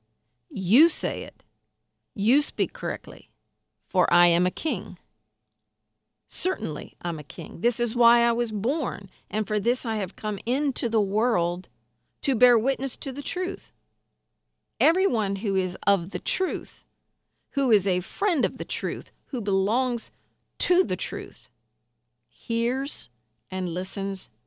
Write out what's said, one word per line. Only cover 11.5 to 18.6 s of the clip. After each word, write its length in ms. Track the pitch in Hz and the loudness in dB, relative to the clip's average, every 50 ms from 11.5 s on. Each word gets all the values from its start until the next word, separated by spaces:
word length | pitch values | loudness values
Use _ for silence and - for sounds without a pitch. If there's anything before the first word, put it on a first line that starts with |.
| 175 180 - - _ _ _ _ _ _ _ _ _ - | -2 -4 -8 -14 _ _ _ _ _ _ _ _ _ -4
to 120 | - 277 262 | -2 0 4
bear 240 | 208 247 247 240 220 | 6 6 6 6 4
witness 380 | 220 269 269 - 269 262 - - | 2 0 0 0 -4 -6 -6 -6
to 140 | - 277 | -8 -8
the 100 | 247 285 | -8 -8
truth. 500 | - - - 349 370 - - - - - _ _ _ _ _ _ _ _ _ _ _ _ _ _ _ _ _ _ _ _ _ - | -8 -6 -6 -4 -4 -4 -6 -8 -14 -20 _ _ _ _ _ _ _ _ _ _ _ _ _ _ _ _ _ _ _ _ _ 2
Everyone 560 | 240 311 330 370 381 370 247 220 208 196 196 | 2 4 4 4 2 2 2 0 0 0 -2
who 200 | 190 220 202 196 | -2 -2 0 0
is 200 | 190 185 180 180 - - | 0 0 -2 -4 -2 2
of 240 | 196 202 175 170 - | 2 2 2 0 -4
the 80 | - - | -6 -6
truth, 640 | - - - - 370 320 226 - - - - - _ _ _ _ _ _ _ _ _ _ _ _ _ _ | -4 -4 -2 -2 -2 -2 -2 -4 -6 -10 -18 -20 _ _ _ _ _ _ _ _ _ _ _ _ _ _
who 200 | - 277 277 247 | -2 0 4 4
is 160 | 220 196 165 | 4 4 4
a 140 | 196 180 180 | 2 0 0
friend 460 | 180 - - - 403 392 339 285 208 | -2 -6 -6 0 0 2 2 2 0
of 100 | 190 269 | 0 -2
the 80 | - | -4